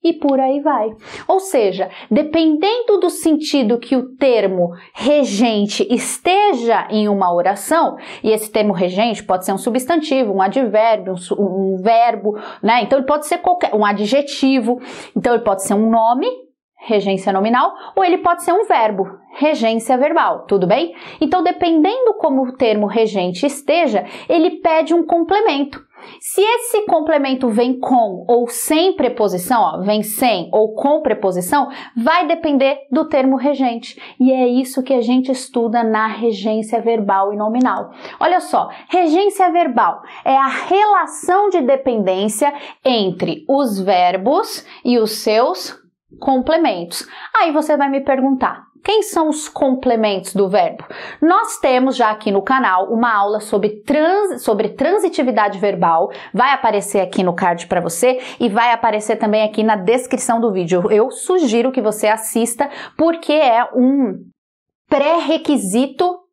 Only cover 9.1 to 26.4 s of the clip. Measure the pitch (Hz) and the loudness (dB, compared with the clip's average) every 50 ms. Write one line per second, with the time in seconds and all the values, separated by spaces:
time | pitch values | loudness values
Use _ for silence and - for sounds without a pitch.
9.1 | 214 - - - 190 185 180 - 196 190 - 247 220 262 254 - 339 330 302 - | -2 -4 -2 -2 -2 -2 -2 -4 -6 -4 -4 -2 -2 -2 -2 0 0 0 0 0
10.1 | 277 262 254 208 190 190 190 190 190 269 269 220 196 214 220 233 220 208 180 190 | 0 0 0 0 0 0 0 0 0 0 -2 0 2 2 4 4 2 0 -2 -6
11.1 | 190 175 - - - - 208 196 185 190 190 190 190 185 185 220 233 226 233 240 | -8 -8 -6 -6 -2 -2 -2 -2 0 -2 -2 -2 -2 0 2 2 4 4 4 2
12.1 | 226 208 202 214 208 208 - - - - - 208 233 247 214 - 269 277 262 269 | 0 -2 -4 -4 -4 -4 -10 -16 -14 -4 0 0 2 2 2 2 0 0 2 0
13.1 | 294 302 302 - 349 349 359 370 359 359 - - - 214 208 202 208 196 208 202 | -2 -2 0 -4 -6 -2 0 0 0 0 0 -2 0 0 0 0 0 -2 -2 0
14.1 | 254 277 285 285 - - - 262 269 262 214 226 247 247 - - - - - - | 0 0 0 -2 -4 -2 0 2 2 2 0 0 -4 -4 -6 -16 -16 -18 -18 -6
15.1 | _ 214 170 254 240 226 233 220 196 190 - - 208 202 220 226 226 233 220 226 | _ -4 0 2 0 2 2 0 -2 -2 -2 -2 0 2 2 2 4 4 4 2
16.1 | 240 262 339 494 508 - - _ _ _ _ _ _ _ - - 226 208 180 196 | 2 0 -2 -4 -4 -6 -16 _ _ _ _ _ _ _ -4 0 0 0 2 0
17.1 | 196 185 185 202 190 190 196 226 240 247 285 370 - - - - - - 381 349 | -2 -2 -2 -2 0 0 0 2 2 2 2 0 -2 -6 -18 -6 -2 0 2 2
18.1 | 339 370 - 349 339 349 - - 339 403 453 - 359 269 226 214 208 185 190 180 | 2 2 2 0 0 0 0 0 0 0 2 2 2 2 2 0 0 -2 -4 -6
19.1 | - - _ _ - - 269 311 311 233 226 226 226 226 226 - 262 247 262 302 | -8 -20 _ _ -6 -2 0 0 0 2 0 0 0 -2 0 0 0 2 2 2
20.1 | 330 330 254 196 165 - - - 190 196 185 180 202 254 330 330 - - - - | 2 2 2 0 -2 -4 -2 0 0 2 2 2 2 0 0 -4 -6 -16 -20 -20
21.1 | - - 311 302 339 370 320 349 349 359 370 339 330 311 302 370 453 523 508 466 | -4 -4 -2 0 2 2 2 0 0 0 0 2 2 4 2 2 2 2 0 0
22.1 | 403 - - 311 269 262 269 247 254 - 262 226 214 208 208 202 196 226 220 214 | 0 0 0 0 0 0 -2 -2 -2 0 0 0 2 0 0 0 0 0 0 0
23.1 | 196 196 180 180 180 180 - 285 285 - - - 294 339 339 269 214 196 202 - | 0 -2 -2 -2 -4 -2 -4 -4 -4 -4 -2 0 0 2 2 2 0 -2 -4 -4
24.1 | - - - - - 339 320 359 - - - 339 320 320 320 320 330 339 330 320 | -14 -18 -4 0 2 2 2 2 0 0 -2 0 2 2 2 2 2 0 2 2
25.1 | 349 339 330 339 381 415 453 453 294 277 285 285 - - - _ _ - - - | 0 0 2 2 0 2 2 0 0 0 -4 -4 -6 -18 -20 _ _ -20 -20 -20
26.1 | - - - - - - | -20 -16 -14 -6 0 2